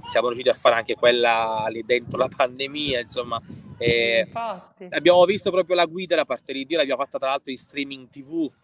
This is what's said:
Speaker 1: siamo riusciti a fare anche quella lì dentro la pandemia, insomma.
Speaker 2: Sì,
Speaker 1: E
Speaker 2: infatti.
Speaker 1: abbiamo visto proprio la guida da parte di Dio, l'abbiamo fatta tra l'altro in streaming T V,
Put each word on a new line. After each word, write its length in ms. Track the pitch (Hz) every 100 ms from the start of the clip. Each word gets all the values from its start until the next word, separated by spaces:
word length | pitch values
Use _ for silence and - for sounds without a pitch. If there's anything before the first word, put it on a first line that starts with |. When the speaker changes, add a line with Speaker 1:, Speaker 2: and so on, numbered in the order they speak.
| -
Speaker 1:
siamo 220 | 113 120
riusciti 200 | 120 123
a 60 |
fare 220 | 113 127 117
anche 180 | 110
quella 720 | 113 120 120 117 113 113 110 113
lì 160 | 113
dentro 320 | 110 123 120 127
la 120 | 131
pandemia, 720 | - 127 127 139 147 147 123
insomma. 400 | 117 127 120 117
Speaker 2:
Sì, 420 | - - - -
Speaker 1:
E 400 | 117 117 117 113 107
Speaker 2:
infatti. 600 | 226 233 185 - - 180
Speaker 1:
abbiamo 340 | 151 160 180
visto 260 | 180 208 202
proprio 240 | 180 165
la 120 | 175 170
guida 280 | 170 180
da 100 | 165
parte 280 | 139 120 -
di 120 | 135
Dio, 140 | 135 160
l'abbiamo 240 | 139 127
fatta 160 | 139 135
tra 100 | 135
l'altro 200 | 139 -
in 80 | 127
streaming 500 | - 143 139 135 123
T 140 | 143
V, 300 | 131 165 139 _